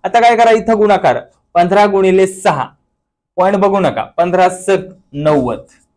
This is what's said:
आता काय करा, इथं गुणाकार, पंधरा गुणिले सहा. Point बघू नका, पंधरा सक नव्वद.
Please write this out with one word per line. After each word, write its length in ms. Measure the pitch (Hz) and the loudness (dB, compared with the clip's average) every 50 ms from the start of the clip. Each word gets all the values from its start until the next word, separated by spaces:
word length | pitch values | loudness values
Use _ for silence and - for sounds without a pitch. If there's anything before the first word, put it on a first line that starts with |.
| - | -10
आता 160 | 196 - 233 | -2 0 2
काय 140 | 233 233 233 | 4 4 4
करा, 140 | 226 233 226 | 4 4 4
इथं 260 | 220 220 - 226 226 | 2 2 2 0 0
गुणाकार, 420 | 202 214 208 196 190 190 143 120 120 - - _ _ _ _ - | 2 2 2 2 2 0 0 -2 -2 -6 -12 _ _ _ _ -2
पंधरा 300 | 175 175 175 196 202 208 | -2 0 2 2 2 2
गुणिले 400 | 202 196 196 190 185 185 190 190 | 2 2 0 2 2 2 2 0
सहा. 380 | 190 190 - - 190 151 135 120 - - _ _ _ _ _ _ _ _ _ _ _ _ | 0 -2 -4 -2 -2 -2 -2 -6 -10 -12 _ _ _ _ _ _ _ _ _ _ _ _
Point 200 | 180 180 196 208 | -2 -2 0 0
बघू 220 | 190 202 196 202 196 | 0 0 0 0 0
नका, 240 | 175 139 - - - - _ | -2 -2 -4 -4 -8 -6 _
पंधरा 320 | - 175 180 175 180 180 185 | -4 -2 -2 0 0 0 0
सक 440 | 180 - - 196 196 190 - - - - _ _ 143 | -2 -4 -4 -2 -2 -2 -4 -10 -18 -20 _ _ -12
नव्वद. 460 | 143 147 151 151 139 123 117 110 - - _ _ _ _ _ _ | -6 -2 0 0 0 -2 -4 -6 -10 -12 _ _ _ _ _ _